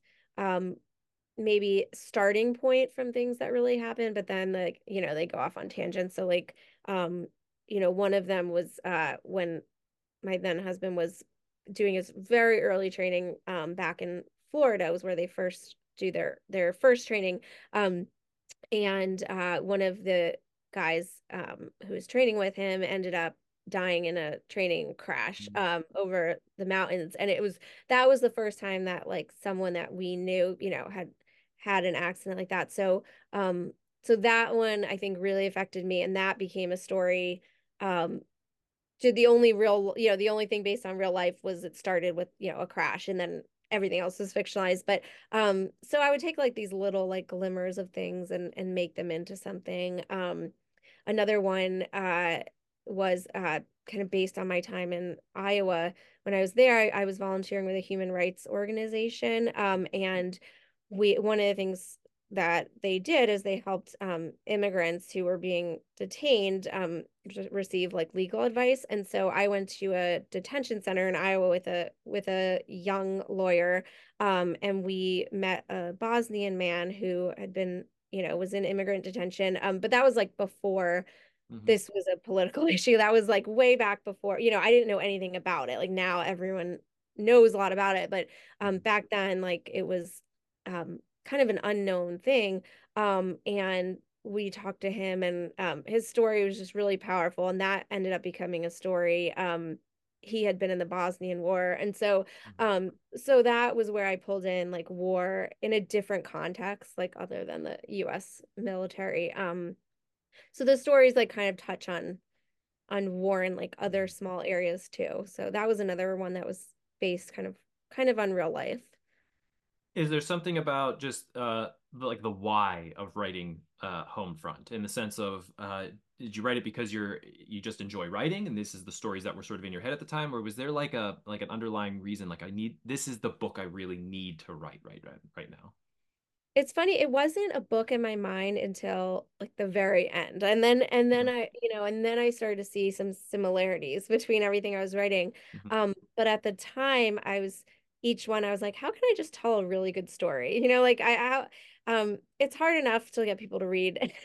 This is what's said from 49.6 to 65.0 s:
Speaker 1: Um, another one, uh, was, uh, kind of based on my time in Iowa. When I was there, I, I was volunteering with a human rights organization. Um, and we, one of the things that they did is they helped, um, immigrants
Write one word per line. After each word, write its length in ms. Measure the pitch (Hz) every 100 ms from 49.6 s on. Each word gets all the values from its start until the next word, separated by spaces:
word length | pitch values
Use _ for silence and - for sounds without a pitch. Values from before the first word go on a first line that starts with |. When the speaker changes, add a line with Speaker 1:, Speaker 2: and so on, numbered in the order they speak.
| 185 180 180 180 -
Speaker 1:
Um, 440 | 190 180 170 165 - _ _ _ - -
another 340 | 214 208 214
one, 420 | 190 190 185 185 -
uh, 500 | 196 185 170 175 156 - - _ _ -
was, 420 | 190 190 180 185 196
uh, 240 | 175 156 - _ -
kind 160 | 202
of 80 | 190
based 280 | 190 185 -
on 100 | 185
my 140 | 180
time 320 | 180 185 175
in 240 | 175 180 - _ 185
Iowa. 580 | 196 202 190 170 170 - - _
When 100 | 196
I 80 | 196
was 120 | 190
there, 260 | 226 254 233
I, 220 | 214 -
I 40 | 196
was 120 | 190
volunteering 480 | 196 190 190 202 190
with 100 | 190
a 40 |
human 300 | 185 190 185
rights 360 | 180 180 185 -
organization. 1040 | 202 202 220 220 220 226 233 233 226 233 -
Um, 320 | 202 190 185
and 440 | 196 190 185 180 180 - - _ _ -
we, 260 | 196 208 196
one 200 | 214 214
of 60 | 202
the 80 |
things 460 | 202 190 185 - - _ _ _
that 380 | 196 170 170 - _
they 160 | 196 185
did 300 | 185 320 233
is 140 | 202
they 180 | 196 190
helped, 320 | - 190 - -
um, 320 | 190 170 165 - -
immigrants 640 | 208 202 185 165 175